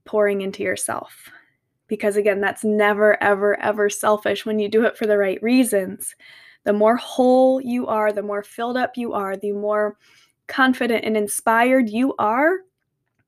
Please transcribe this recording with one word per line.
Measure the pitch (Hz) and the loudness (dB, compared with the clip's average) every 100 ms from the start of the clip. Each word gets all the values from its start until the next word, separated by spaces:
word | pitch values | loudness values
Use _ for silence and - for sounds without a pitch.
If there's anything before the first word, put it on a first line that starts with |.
pouring | - 214 208 202 | -6 0 0 0
into | 190 190 | -4 -6
yourself. | 196 - - - - - - - _ _ _ _ _ | -6 -4 -6 -8 -10 -18 -20 -20 _ _ _ _ _
Because | 214 214 202 | -4 0 0
again, | 208 196 | 0 0
that's | 196 - | -2 -2
never, | 214 208 208 202 214 202 | -2 2 2 4 4 4
ever, | 202 202 208 202 | 2 2 2 0
ever | - 214 208 | -2 0 -2
selfish | 202 208 208 208 202 - | 0 0 0 0 -4 -2
when | 214 | -2
you | 202 | 0
do | 214 226 | 2 0
it | - | 0
for | 220 | 0
the | 208 | 2
right | 196 185 | 0 -2
reasons. | 220 254 240 202 190 190 - - - - - _ | 2 2 4 0 -2 -8 -14 -16 -20 -20 -20 _
The | - | -4
more | 208 214 240 | 2 2 2
whole | - - 254 254 262 262 | -2 0 4 6 4 2
you | 269 247 - | -2 -4 -2
are, | 220 214 | 0 0
the | 208 | -2
more | 202 202 | -4 -6
filled | 208 - 233 247 | -8 -8 -6 -4
up | 247 - | -4 -4
you | 233 | -6
are, | - 196 196 | -6 -6 -6
the | 208 | -6
more | 202 208 208 208 208 _ _ _ _ - | -6 -2 -2 -2 -6 _ _ _ _ -10
confident | - 262 254 240 226 | 0 2 2 0 -2
and | - 220 | 0 -2
inspired | 208 - - 226 247 262 233 | -2 -4 0 2 4 4 2
you | 214 262 - | 0 -2 0
are, | 208 233 302 370 - _ _ _ _ _ | -2 0 0 0 -6 _ _ _ _ _